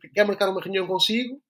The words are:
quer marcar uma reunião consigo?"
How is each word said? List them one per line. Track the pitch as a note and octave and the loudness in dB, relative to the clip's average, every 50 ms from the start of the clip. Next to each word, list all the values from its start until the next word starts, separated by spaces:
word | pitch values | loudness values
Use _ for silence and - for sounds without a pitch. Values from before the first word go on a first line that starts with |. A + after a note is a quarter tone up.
| - - - | -14 -6 2
quer | G3 D#3 | 2 2
marcar | F#3 G3 - G3+ G3 | 2 2 0 0 0
uma | F#3+ F3+ | 0 -2
reunião | E3+ F3+ G3 F#3+ F#3 | -4 -2 -2 -2 -2
consigo?" | E3+ F#3 F3+ - - A3 A#3 C4 B3 C4 D4 _ | 0 0 0 0 2 0 0 -2 -4 -10 -16 _